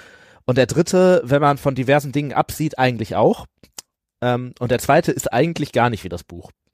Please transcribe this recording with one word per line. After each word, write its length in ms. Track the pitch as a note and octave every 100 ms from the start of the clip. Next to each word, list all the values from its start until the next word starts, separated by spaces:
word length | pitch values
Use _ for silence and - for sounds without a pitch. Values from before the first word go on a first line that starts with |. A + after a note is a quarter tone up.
| - _ _ _
Und 140 | - B2+
der 80 | B2
dritte, 560 | - E3+ F#3 F#3 F3+
wenn 160 | B2 C#3+
man 160 | D3 C#3
von 180 | C#3+
diversen 380 | B2+ B2+ C#3+ C#3+
Dingen 200 | C#3+ C#3+
absieht, 460 | - - - D3+ -
eigentlich 360 | B2+ A#2 A2 F#2+
auch. 300 | C3+ - - _ _ - - _ _ _
Ähm, 320 | B2 B2 B2 -
und 120 | A#2+
der 80 | A#2+
zweite 300 | - D3 E3+
ist 200 | - -
eigentlich 400 | A#2+ D#3+ E3 C#3+
gar 160 | A#2+ A#2+
nicht 140 | A2
wie 40 | F2+
das 160 | E2+
Buch. 260 | - F2 - _ _